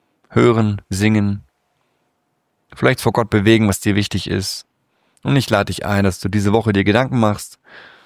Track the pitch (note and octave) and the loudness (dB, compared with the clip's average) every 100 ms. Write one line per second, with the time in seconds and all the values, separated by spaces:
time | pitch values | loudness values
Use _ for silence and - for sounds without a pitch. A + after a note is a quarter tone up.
0 | _ _ _ A#2+ A#2+ A2+ G#2+ G2+ - F#2+ | _ _ _ 2 2 4 0 -2 -8 -2
1 | G#2+ G#2+ G2+ G2+ - _ _ _ _ _ | 2 2 0 -4 -10 _ _ _ _ _
2 | _ _ _ _ _ _ _ - B2+ C3 | _ _ _ _ _ _ _ -4 -2 0
3 | A#2+ A#2+ G#2+ G#2+ G2+ A2+ G#2+ F#2+ G#2+ G2+ | -2 -2 0 2 4 4 2 0 -2 -2
4 | G2+ G2 - F#2+ G2 - - _ _ _ | -2 -4 -4 -6 -6 -10 -16 _ _ _
5 | _ _ C#3 C#3 - G#2 G2 F#2 F#2+ G2+ | _ _ 0 0 2 0 -2 -6 -2 0
6 | G2 F2+ F#2+ G#2 G2+ A2+ A2 G2 G2 G#2+ | 0 -2 -4 -2 0 0 2 0 2 2
7 | B2+ B2+ A2 G2+ - - _ - - - | 0 0 0 -2 -8 -20 _ -20 -20 -20